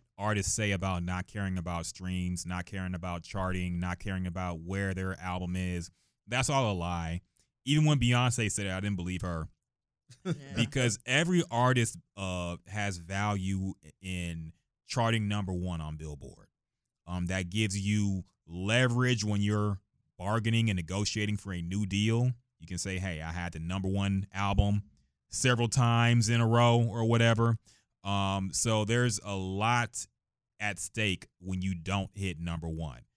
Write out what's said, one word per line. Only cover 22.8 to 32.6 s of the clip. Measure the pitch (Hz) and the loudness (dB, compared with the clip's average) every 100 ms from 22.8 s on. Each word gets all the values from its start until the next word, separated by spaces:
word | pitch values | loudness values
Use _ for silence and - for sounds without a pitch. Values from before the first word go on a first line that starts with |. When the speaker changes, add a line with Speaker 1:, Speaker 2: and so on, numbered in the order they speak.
| 98 92 | -4 -4
Speaker 1:
"Hey, | 95 80 | -4 -6
I | 80 | -6
had | 87 85 | -6 -6
the | 80 | -6
number | 82 95 95 | -6 -4 -2
one | 98 98 98 98 | 0 0 0 -2
album | 95 101 101 101 104 - _ _ _ _ | -2 0 2 2 0 -4 _ _ _ _
several | - 131 120 120 | 0 4 4 2
times | 131 120 117 117 120 110 | 2 4 6 6 6 4
in | 117 | 4
a | 113 | 6
row," | 117 120 120 117 | 6 8 6 4
or | 117 | 2
whatever. | 113 117 117 113 117 113 _ _ _ _ | 4 6 6 6 4 2 _ _ _ _
Um, | 98 98 98 98 95 | -2 0 0 0 -2
so | - 117 110 | 0 2 2
there's | 104 117 123 98 | 2 2 2 0
a | 101 | -4
lot | 98 92 98 110 120 117 - - _ _ _ _ - | -4 -4 0 2 2 0 -6 -12 _ _ _ _ -8
at | 104 95 | -6 -6
stake | - 113 107 87 - _ | -6 -2 0 0 -6 _
when | 92 95 | -6 -2
you | 95 | -2
don't | 90 82 98 95 | -4 -2 -2 -4
hit | 101 95 80 | -4 -6 -4
number | 85 82 | -6 -6